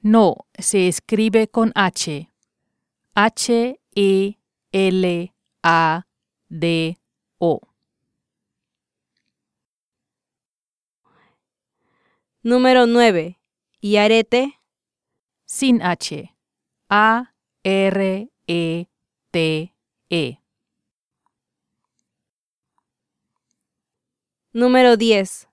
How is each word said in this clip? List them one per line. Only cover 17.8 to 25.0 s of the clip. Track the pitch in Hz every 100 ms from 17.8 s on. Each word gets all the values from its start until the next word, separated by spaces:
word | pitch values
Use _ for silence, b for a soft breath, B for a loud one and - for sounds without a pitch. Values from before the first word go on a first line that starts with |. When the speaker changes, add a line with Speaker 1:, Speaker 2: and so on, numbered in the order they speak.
| 196 196 196 190 226 _ -
Speaker 1:
E | 170 165 165 175 _ _ _ _
T | 175 160 156 170 _ _ _ _
E. | 170 139 131 _ _ _ _ _ _ _ _ _ _ _ _ _ _ _ _ _ _ _ _ _ _ _ _ _ _ _ _ _ _ _ _ _ _ _ _ _ _ _ _ _
Speaker 2:
Número | 233 247 254 247
diez. | 226